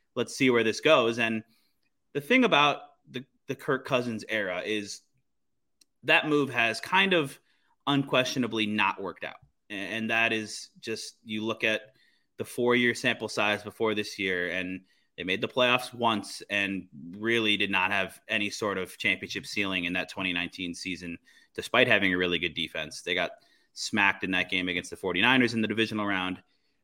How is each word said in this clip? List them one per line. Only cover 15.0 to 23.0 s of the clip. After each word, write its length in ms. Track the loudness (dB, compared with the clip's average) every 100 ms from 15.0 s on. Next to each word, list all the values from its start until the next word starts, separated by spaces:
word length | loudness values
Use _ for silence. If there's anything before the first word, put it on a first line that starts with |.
| _ -8
they 60 |
made 180 | -4 -2
the 60 | -2
playoffs 460 | 2 4 2 -2
once 480 | 0 0 0 -4 -12 -4
and 380 | -2 0 -4 -8 -16 -14 -6
really 400 | 0 2 2 2
did 140 | 2
not 200 | 0 2
have 280 | 0 -2 -6 -4
any 220 | -2 -2
sort 280 | -2 -2 -2
of 200 | -6 -2
championship 480 | 0 0 -4 -8 -6
ceiling 400 | -4 -2 -2 -2
in 80 |
that 160 | -4 -6
twenty 220 | -4 -4
nineteen 420 | -4 -6 -6 -8 -8
season, 420 | -8 -8 -10 -14 _ _ _ -12
despite 320 | 2 4 6
having 260 | 6 4
a 40 | 2
really 220 | 2 0
good 140 | -2
defense. 480 | -4 -6 -6 -10 -8